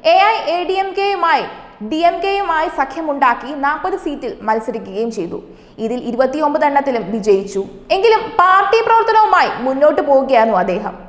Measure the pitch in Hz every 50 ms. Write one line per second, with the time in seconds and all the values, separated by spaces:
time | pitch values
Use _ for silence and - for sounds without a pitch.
0 | - 320 339 381 392 427 453 - - 294 330 359 349 302 370 381 392 392 370 392
1 | 392 403 403 359 339 330 311 254 185 - - - - - - - 208 214 320 311
2 | 339 349 349 339 392 392 392 392 403 349 320 311 320 359 - - 277 262 - 330
3 | 330 302 285 277 277 247 233 - 233 254 302 277 269 277 302 311 311 370 381 349
4 | - 311 285 - - 233 - - 202 214 220 226 226 - 220 226 196 196 190 202
5 | 226 233 226 214 170 175 - - - - - - - - - - 220 220 247 247
6 | - 240 233 233 269 262 269 302 302 294 294 311 302 285 277 285 277 - 254 226
7 | 190 175 214 226 190 214 196 196 190 - - 196 196 - - - - - 330 381
8 | 392 453 440 427 - - - - 349 370 370 392 392 - - 453 453 453 453 453
9 | 415 - 427 440 427 403 370 349 269 - - - 240 262 269 269 294 302 294 -
10 | - 277 277 269 269 269 269 226 226 226 214 185 196 190 180 214 214 - - -
11 | -